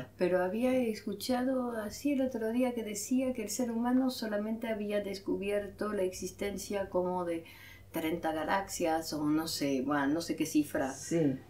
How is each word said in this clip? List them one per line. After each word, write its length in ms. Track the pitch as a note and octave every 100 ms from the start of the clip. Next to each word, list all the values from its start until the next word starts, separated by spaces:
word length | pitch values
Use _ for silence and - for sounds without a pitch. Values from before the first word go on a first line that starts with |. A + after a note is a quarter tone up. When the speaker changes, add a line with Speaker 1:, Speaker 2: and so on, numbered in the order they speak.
| - -
Speaker 1:
Pero 260 | F3+ F3+
había 320 | F#3 A3 B3+ B3+
escuchado 920 | A#3 G#3+ - G3+ - B3 B3+ C4 B3
así 400 | A#3 G#3 - C#4+
el 80 | C4+
otro 320 | C4 A3+ A3
día 220 | A#3+ B3
que 100 | A#3+
decía 480 | G#3+ G#3 - B3+ C4
que 100 | B3+
el 60 | G#3
ser 220 | - A#3
humano 380 | A3+ A#3+ B3+ C4
solamente 580 | B3 A3 G#3 G#3+ A3+ A#3
había 340 | G#3+ G#3 G#3
descubierto 920 | G3 F#3+ - F#3 G3 G#3 G3 - G#3
la 80 | G#3
existencia 880 | F#3 - F#3 - G3+ F#3+ - G3+ F#3+
como 340 | F#3 F3+ F3+
de 220 | F3 E3 - - - - -
treinta 400 | E3 D#3+ E3+ D#3+
galaxias 800 | D#3 D3+ G3 F#3+ - E3+ D#3+ D#3+
o 100 | D#3 D3+
no 220 | D#3 E3
sé, 340 | - C#3+ C3+ C3
bueno, 220 | D3 C#3
no 120 | D#3+
sé 140 | E3+ D#3
qué 100 | D3+
cifra. 460 | D3+ D3 D#3 C3+
Speaker 2:
Sí. 480 | C3+ - E3 D3 C3 -